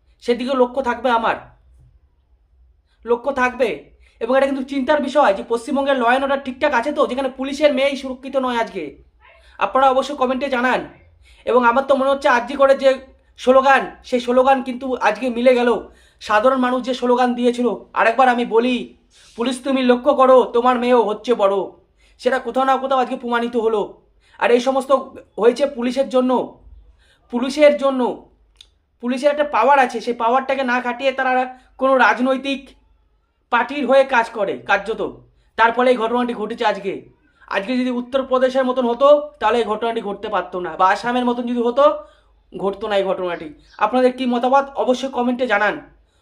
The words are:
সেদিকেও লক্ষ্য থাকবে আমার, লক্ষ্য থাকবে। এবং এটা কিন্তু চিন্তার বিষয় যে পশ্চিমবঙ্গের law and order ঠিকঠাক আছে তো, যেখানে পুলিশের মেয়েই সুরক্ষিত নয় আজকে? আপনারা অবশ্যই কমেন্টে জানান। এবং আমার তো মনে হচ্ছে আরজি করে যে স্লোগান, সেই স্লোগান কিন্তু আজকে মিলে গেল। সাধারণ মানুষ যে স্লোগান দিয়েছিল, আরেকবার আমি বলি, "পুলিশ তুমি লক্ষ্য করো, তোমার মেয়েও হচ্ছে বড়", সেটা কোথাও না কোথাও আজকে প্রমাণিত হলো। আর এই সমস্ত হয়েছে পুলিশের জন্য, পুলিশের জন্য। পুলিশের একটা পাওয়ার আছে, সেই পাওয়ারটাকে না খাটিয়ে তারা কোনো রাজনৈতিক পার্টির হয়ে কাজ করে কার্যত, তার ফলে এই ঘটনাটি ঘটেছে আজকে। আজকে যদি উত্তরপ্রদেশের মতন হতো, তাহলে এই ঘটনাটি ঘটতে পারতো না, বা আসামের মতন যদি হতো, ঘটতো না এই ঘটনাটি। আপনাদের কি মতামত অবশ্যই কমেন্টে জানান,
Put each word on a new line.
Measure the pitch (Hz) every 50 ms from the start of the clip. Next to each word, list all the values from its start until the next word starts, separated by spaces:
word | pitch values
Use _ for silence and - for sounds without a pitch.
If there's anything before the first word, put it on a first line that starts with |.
| _ _ _ _
সেদিকেও | - 233 247 220 254 254 277
লক্ষ্য | 254 247 247 254 277
থাকবে | 262 247 233 233 233 254
আমার, | 233 240 226 196 139 - - - _ _ _ _ _ _ _ _ _ _ _ _ _ _ _ _ _ _ _ _ _ _ _ _ _ _ _ _ _ _ -
লক্ষ্য | 226 240 233 240 277
থাকবে। | 277 262 247 247 247 240 262 208 156 - - - _ _ _ _ _ _
এবং | 233 226 262 269
এটা | 269
কিন্তু | 269 269 269 254
চিন্তার | - 277 277 254 302 302 294
বিষয় | 247 - - 294 269 214 196
যে | 226 - -
পশ্চিমবঙ্গের | 233 233 - 285 285 277 277 277 277 254
law | 233 233
and | 247 269 277
order | 262 277 269
ঠিকঠাক | 277 269 247 - 302 294 277
আছে | 233 233 294
তো, | 294 302 254 202
যেখানে | 247 262 269 254
পুলিশের | 254 - 262 277 277 294 302 294 262
মেয়েই | 254 269 285 277
সুরক্ষিত | - 269 262 254 254 - 269 262
নয় | 262 254 254 240 233
আজকে? | 226 196 196 185 156 139 - - _ _ _ _ _ - _ _ _ _ _ -
আপনারা | - 202 - 262 269 269
অবশ্যই | 254 262 262 285 285
কমেন্টে | - 262 247 262 247 285 277
জানান। | 262 247 247 254 233 180 156 - - - _ _ _ _ _ _ _ _ -
এবং | - 226 254 240
আমার | 233 240 269 269
তো | 285 285
মনে | 254 262 277
হচ্ছে | 277 277 285 285
আরজি | 254 240 233 - 285
করে | - 277 269 269 -
যে | 269 262 262 254 - - - _ _ _ _ -
স্লোগান, | - 247 262 269 262 277 269 247 202 170 - - -
সেই | - 254 247
স্লোগান | 240 240 247 254 254 277 269 262 247
কিন্তু | 262 247 247 269 254 254
আজকে | - - 208 208 202 254 254
মিলে | 233 233 240 262 254
গেল। | 240 240 240 220 190 - - - _ _ _ _ _
সাধারণ | - - 214 214 220 262 269 262
মানুষ | 247 247 254 254 226
যে | 254 247
স্লোগান | - 240 247 247 254 254 247 240
দিয়েছিল, | 240 240 247 240 240 247 226 196 - - - -
আরেকবার | - 285 226 226 247 262 254
আমি | 240 240 240
বলি, | 185 208 226 240 254 247 226 175 - - _ _ _ _ _ - - -
"পুলিশ | 220 240 262 254 - -
তুমি | 277 262 269 262
লক্ষ্য | 247 247 240 247 294 269
করো, | 262 262 254 254 254 214
তোমার | 202 - 240 240 247 254 240
মেয়েও | 240 247 254 240 214
হচ্ছে | 202 208 - - 247 240
বড়", | 208 202 196 202 196 165 - - _ _ _ _ _ _ _ _ _
সেটা | - 247 262 254
কোথাও | 247 233 226 254 269
না | 277 269 254
কোথাও | 254 262 269 262
আজকে | 247 247 262
প্রমাণিত | 254 247 240 240 233 240 240 240
হলো। | 240 220 226 220 208 180 - - - _ _ _ _ _ _ _ -
আর | - 208
এই | 240 247
সমস্ত | 247 262 262 269 254 - 277 262 - - - - - _ _ -
হয়েছে | 202 240 247 - 285
পুলিশের | 269 - 233 240 254 240 269 269 202
জন্য, | 254 254 254 254 254 214 - - - - _ - - - - _ _ _ _ _ _ _ _ _
পুলিশের | - 240 254 277 277 294 302 285 294 -
জন্য। | 269 269 262 254 247 202 156 - - _ _ _ _ _ _ - _ _ _ _ _ _ _ _
পুলিশের | 240 247 262 247 277 294
একটা | 294 302 285
পাওয়ার | 294 247 214 233 262 285 277
আছে, | 254 247 247 226
সেই | - 247 233
পাওয়ারটাকে | 240 233 226 247 262 247 269 269 269 269
না | 247 240 247
খাটিয়ে | 247 240 240 240 269 269
তারা | 254 262 262 254 254 254 254 254 - - _ _ _ -
কোনো | 254 269 269 254
রাজনৈতিক | 233 208 226 226 247 262 262 262 269 277 269 254 - - - _ _ _ _ _ _ _ _ _ _ _ _ _ _ _
পার্টির | - 233 233 240 277 294 262
হয়ে | 220 262 277 269
কাজ | 269 269 233 226 -
করে | - 220 196 170 139 123
কার্যত, | - - 202 202 196 214 214 196 180 - - - - _ _ _ _ _ _
তার | - 220 233
ফলে | 226 247 247 254
এই | 254 220
ঘটনাটি | 220 226 240 247 247 240 240
ঘটেছে | 196 214 196 - - 233
আজকে। | 214 196 190 190 190 156 127 - - _ _ _ _ _ _ _ -
আজকে | - 196 190 208 254 247
যদি | 254 254
উত্তরপ্রদেশের | 247 240 240 - - 269 254 - 254 254 254 254 247 262 254
মতন | 254 247 262 247
হতো, | 233 240 240 277 285 294 294 294 - - -
তাহলে | 220 214 233 240
এই | 220
ঘটনাটি | 202 214 208 233 214 - 226
ঘটতে | 190 202 196 - - 214
পারতো | 208 180 175 - - 180
না, | 180 165 160 156
বা | 185 185
আসামের | 208 202 - 240 240 247 247
মতন | 247 240 240 247
যদি | 240 247 240
হতো, | 226 240 240 277 285 302 302 302 - - _ _ _ _ _ _ _ _ - 165
ঘটতো | 175 196 196 196 220 214
না | 202 196
এই | 190
ঘটনাটি। | 190 180 185 185 175 170 170 170 151 147 - _ _ _ -
আপনাদের | 208 214 247 254 254 247
কি | 254 254 262
মতামত | 247 240 240 247 247 254 180 175 185 -
অবশ্যই | - 220 247 254 247 262 262
কমেন্টে | 262 247 240 247 247 240 262 233
জানান, | 208 202 214 202 160 - - - _ _ _ _ _ _